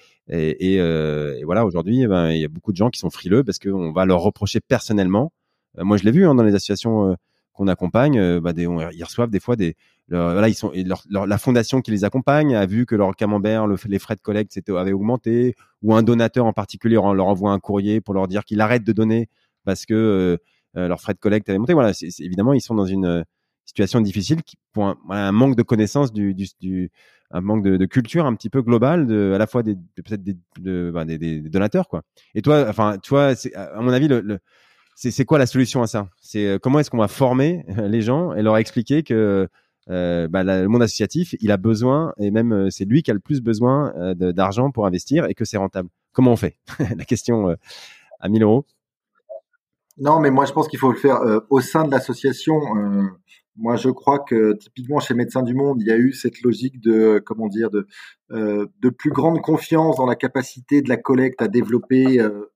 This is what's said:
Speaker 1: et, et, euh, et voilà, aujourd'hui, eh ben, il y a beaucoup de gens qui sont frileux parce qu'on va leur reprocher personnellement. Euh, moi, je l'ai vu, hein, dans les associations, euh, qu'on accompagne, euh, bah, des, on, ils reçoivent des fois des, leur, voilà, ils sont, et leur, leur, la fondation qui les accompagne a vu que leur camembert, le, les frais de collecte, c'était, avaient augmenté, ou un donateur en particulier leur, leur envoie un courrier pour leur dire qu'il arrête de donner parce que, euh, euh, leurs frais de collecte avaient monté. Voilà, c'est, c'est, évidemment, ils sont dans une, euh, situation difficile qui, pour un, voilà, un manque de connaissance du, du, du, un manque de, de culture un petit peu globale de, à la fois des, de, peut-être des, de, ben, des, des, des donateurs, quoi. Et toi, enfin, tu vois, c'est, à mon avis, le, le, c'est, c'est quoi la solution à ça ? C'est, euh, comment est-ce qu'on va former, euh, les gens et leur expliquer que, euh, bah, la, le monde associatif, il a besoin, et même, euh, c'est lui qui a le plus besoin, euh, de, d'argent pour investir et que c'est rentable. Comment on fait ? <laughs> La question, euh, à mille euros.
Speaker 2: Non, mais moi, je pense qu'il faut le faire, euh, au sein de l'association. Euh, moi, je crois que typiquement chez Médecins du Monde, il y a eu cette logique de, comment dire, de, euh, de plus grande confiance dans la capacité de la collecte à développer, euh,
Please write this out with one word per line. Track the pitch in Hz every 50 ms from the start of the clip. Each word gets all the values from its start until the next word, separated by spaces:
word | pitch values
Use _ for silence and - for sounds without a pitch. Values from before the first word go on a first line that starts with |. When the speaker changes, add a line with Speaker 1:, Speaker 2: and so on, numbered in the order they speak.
| _ _ _ _ _ -
Speaker 1:
et, | - 85 78 78 76 - 92 92 95
et, | 95
euh, | 87 82 80 78 78 78 76 76 73 73 67 62
et | 73
voilà, | 78 90 110 117
aujourd'hui, | 98 85 85 82 95 120 131
eh | 127
ben, | 107 95 90 85 80
il | 80 80
y | 78
a | 76
beaucoup | 78 85 - 110
de | 95
gens | 85 107 123
qui | - -
sont | - 85
frileux | - - - 90 98 131 139
parce | 104 92 -
qu'on | - 98 98 95 87 80
va | 78 92 95
leur | 92 90 87
reprocher | 87 104 - - 104 - - 110
personnellement. | - _ 131 110 - - 110 101 95 92 95 107 139 165 - _ _ _ _ _ _ _ _ 85
Euh, | 87
moi, | 101 104
je | 98 90
l'ai | 110
vu, | 120 180 196
hein, | 160 135
dans | 123
les | 113 107 101
associations, | 95 - - 101 - - 117 110 110 101 95
euh, | 92 - _ _ _ _ _ _
qu'on | _ - 98 95
accompagne, | 90 - 92 87 - 113 135 151 139 110
euh, | 95 87 87 87
bah, | 82 87
des, | 85 85 85
on, | 87 87 82 80 87
ils | 82 85 85
reçoivent | - - - 120 117
des | 101 92
fois | - - 123
des, | 110 90 82 82 - _ _ _ _ _ _
leur, | 87 87 85 87
voilà, | 87 101 107 113
ils | 107
sont, | - - 90
et | 71 92 90
leur, | 92 92 - - -
leur, | 101 98 101
la | 98 104 98
fondation | - 131 123 120 113 - 135 131
qui | - -
les | 107 98 101
accompagne | 98 - 135 - - 139 151 151 143 123
a | 104 98
vu | 90 101 117 123
que | - 117
leur | 101 101 95 95
camembert, | - 110 104 104 104 98 107 110 110 107
le, | 104 98 90 -
les | 107 98 98
frais | - - 107
de | -
collecte, | _ 110 104 104 107 - -
c'était, | 98 - -
avaient | 95 90 92 98
augmenté, | 98 98 104 110 - 104 - 117 117 120 123 127 113 - _ _ _ _
ou | 104 107 110
un | 113
donateur | 113 113 120 117 117 110 - 131 120
en | 113
particulier | - - 98 - - 95 - 113 113
leur, | 107 92 101 98
leur | 95 92
envoie | 95 101 90 101 101
un | 101 95
courrier | - - 101 101 98 104 107 110
pour | 98 - 95
leur | 98 95
dire | 90 95 104 -
qu'il | - 107 104
arrête | 107 107 123 120 101
de | 113
donner | 107 104 113 110 113 117 113 - _ _ _ _ _ _ _
parce | 98 95 - -
que, | - 110
euh, | 110 110 110 101 95 92 90 87 85 - _ _ _ _ _ _ 92
euh, | 90 87
leurs | 87 -
frais | - -
de | 98 -
collecte | - 107 104 107 101 -
avaient | 95 95
monté. | 117 147 175
Voilà, | 151 120 104
c'est, | 92 - 82 85
c'est, | - - 76
évidemment, | 90 90 95 104 131 143
ils | 127
sont | - - 113
dans | 104 98
une, | 92 95 95 92
euh, | 87 87 85 80 - _ _ _ _ _ _ _
situation | - _ - 101 - - 123
difficile | 107 98 - 104 90 - 156 165
qui, | - - - _ _ _
pour | _ 107 101
un, | 98 90 - -
voilà, | 90 98 104 101 98
un |
manque | 101 110 131 139 127
de | 113
connaissance | 107 - 120 107 107 101 - 143 143 123
du, | 107 104 101 98 95
du, | 95 98 - - _
du, | 92 92 92 92 92 87 - _ _ _ _ _ _ _
un | - 90
manque | 92 101 107 110
de, | 95 98 95
de | 92 95
culture | 90 - 131 117 - - 170 160
un | 131 113
petit | - - 107
peu | - 135
globale | 117 117 120 113 120 139 170 175 143
de, | 117 110 104 101 95 95
à | 98
la | 110
fois | - - 123
des, | 113 107 104
de, | 92 85 - _ -
peut-être | 85 - 110 101
des, | 92 101 95 87 _ _ _ -
de, | 90 95 92 90 87 87
ben, | 82 85 80
des, | 80 82 76
des, | 82 82 80 78
des | 76 78
donateurs, | 80 95 101 107 - 185 180 -
quoi. | - 80 - _ _ _ _ _ -
Et | 107
toi, | 104 139 151 147 135 110
enfin, | 98 110 107 107 104 95
tu | - -
vois, | 139 139 143 139 127
c'est, | - - 123 -
à | 95 95 73 78 107
mon | 120 127
avis, | 123 127 151 156
le, | 131 117
le, | 95 104 101 90 - _ _ _ _ _ _ _ _ _ _
c'est, | - - 120
c'est | - - 135
quoi | - 160 147
la | 127
solution | 117 - 131 127 - - 131
à | 117
ça ? | 107 - 107 101 90 - _
C'est, | _ - - 107 104
euh, | 101 98 95
comment | - 131 135 151
est-ce | 143 -
qu'on | - 117
va | 107 101
former, | - - 139 123 127 131 139 160 180 170 - - 92 113
euh, | 107 101
les | 110 117
gens | 104 113 131 160 180 165 82
et | 107
leur | 107 110 107
expliquer | 110 104 - - 123 110 - 135 160
que, | 151 - 117 110 107 101 98 98 92 - - _ _ _ _ _ _ -
euh, | 90 90 90 87 87 85 85 80
bah, | 87 95 92
la, | 95 95 95
le | 92 101
monde | 117 120
associatif, | 117 104 - - 107 - - 165 180 - - -
il | 110 104
a | 101
besoin, | 92 92 113 113 104 120 127 135 151 165 - - -
et | 104 101
même, | 104 113 117 117
euh, | 110 98 98 95
c'est | - - 98
lui | 98 120 165
qui | 151 -
a | 107
le | 98
plus | - - 151 135
besoin, | 117 117 110 104 120 127 131 143 - - -
euh, | 80 87 92 92
de, | 85 92 90
d'argent | 87 92 92 98 98 117 131 143
pour | 131 113 104
investir | 95 90 90 - - 135 170 139
et | 82 -
que | - 113
c'est | - -
rentable. | 98 98 95 - 95 90 87 - _ _ _
Comment | _ - 131 123
on | 113
fait ? | - 101 78 - _ _
<laughs> | - - - 151 87 110
La | 82 -
question, | - 120 - - - 120 110 101 90
euh, | 82 - _ - - - - - - - _ _ - _
à | - 92
mille | 107 110
euros. | 110 104 110 139 143 - _ _ _ _ _ _ _ _ _ _ _ - - - - _ _ _ _ _ _ _ _ _ _ -
Speaker 2:
Non, | 135 143 160 160
mais | 151 139
moi, | 131 139 143
je | 135
pense | - 156 139 -
qu'il | - 123
faut | 131 131
le | 113 -
faire, | - 139 127 113
euh, | 127 113 107 110 - _
au | 139 131
sein | 127 - - 160 156
de | 147
l'association. | 135 123 - - 117 - - 135 127 - - 156 156 151 147 117 107
Euh, | 104 104 101 101 98 98 95 92 - _ _ _ _ _ _ _
moi, | 107 110 117 120
je | 113 - 131
crois | 123 - - 139 143 139
que | 143 - 123 113 110 107 104
typiquement | 104 - - _ - 123 123 147 143
chez | - - 120
Médecins | 120 117 - - 131
du | 127 117 123
Monde, | 131 139 143 135 120
il | 101
y | 113
a | 113 117
eu | 123 135
cette | 131 - - 117 - -
logique | 123 123 113 104 127 135 135 123
de, | 107 113 110 110 110 110 107 101 -
comment | - 107 110 110 104
dire, | 98 113 113 104
de, | 101 104 101 - - - - - - _ _ _
euh, | 120 113 107 107 104 104 104 - - _
de | - 127
plus | 123 - - 151
grande | 135 - - 165 170 160
confiance | - - 156 147 - - 165 160 160 156 135
dans | 127 127
la | 123 120
capacité | - - 127 - 135 123 - - 127 - - 143 147
de | 123 120
la | 123
collecte | 120 - - 131 127 131 127 - -
à | 117 104
développer, | 98 123 104 104 120 117 - - 127 131 131 131 131 120
euh, | 110 104 104 101 104 - _